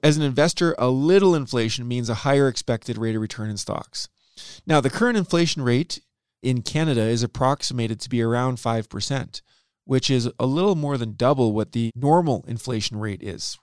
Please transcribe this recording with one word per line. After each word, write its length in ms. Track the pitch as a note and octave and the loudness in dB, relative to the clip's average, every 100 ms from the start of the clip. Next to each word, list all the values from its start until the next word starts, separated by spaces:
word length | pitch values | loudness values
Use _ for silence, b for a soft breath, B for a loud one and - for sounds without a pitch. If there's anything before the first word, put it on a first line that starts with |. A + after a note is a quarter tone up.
as 120 | D3+ D3+ | 4 4
an 40 | |
investor, 540 | C#3+ B2+ D#3+ - E3+ - | 2 2 2 2 0 2
a 120 | B2+ | 0
little 440 | C3 D#3 G3 G3 | 2 4 6 6
inflation 540 | D#3+ B2+ B2 A2 B2+ A#2+ | 4 0 -2 0 -2 -4
means 200 | B2 A#2 | -4 -2
a 60 | |
higher 340 | A2 C#3 C#3+ C#3 | -2 2 4 4
expected 520 | - - A2+ - A2 | 0 -2 -4 -4 -4
rate 160 | A2+ A2 | -2 -2
of 60 | |
return 280 | G#2+ - G#2+ | -4 -6 -6
in 80 | G2+ | -6
stocks. 520 | - - - - - _ B B B B - | -6 -6 -8 -12 -12 _ B B B B 0
Now, 120 | D3+ | 2
the 120 | C3+ | 2
current 260 | - A#3+ A3 | 2 2 2
inflation 460 | F3 E3+ E3+ D#3 | 2 2 2 0
rate 380 | B2 B2 - - _ _ _ _ | 2 2 0 -8 _ _ _ _
in 180 | B2+ B2 | -2 -2
Canada 400 | - D3+ D#3+ A#2+ | -2 -2 0 2
is 220 | A2 A#2 | 2 0
approximated 760 | A#2 - B2+ C#3+ - B2 A2+ A2 | -2 0 0 0 -4 -4 -4 -6
to 80 | B2 | -4
be 120 | A#2+ | 0
around 380 | A#2 A#2+ B2+ B2 | 0 0 0 -2
five 300 | A#2 A2+ G#2+ | -2 -4 -4
percent, 520 | G#2 - C3+ - - _ _ _ _ - | -8 -6 -6 -6 -14 _ _ _ _ -2
which 260 | C3 - | 0 2
is 180 | C3 A#2 - | 0 0 -2
a 60 | B2+ | -2
little 300 | D3 G3+ E3 | 0 0 0
more 220 | D3 C3+ | -2 -4
than 180 | A2+ G#2 | -4 0
double 360 | B2 C#3 A#2 | 2 4 2
what 180 | G#2+ G#2 | 0 -2
the 180 | A#2 A2+ B2 | -2 -4 -2
normal 500 | C#3 E3+ E3 A2 - | 2 4 4 0 -4
inflation 520 | A#2 B2+ A#2 - G#2+ | -10 -6 -4 -4 -6
rate 240 | G#2+ F#2 | -8 -8
is. 340 | G2+ - - - | -10 -8 -10 -12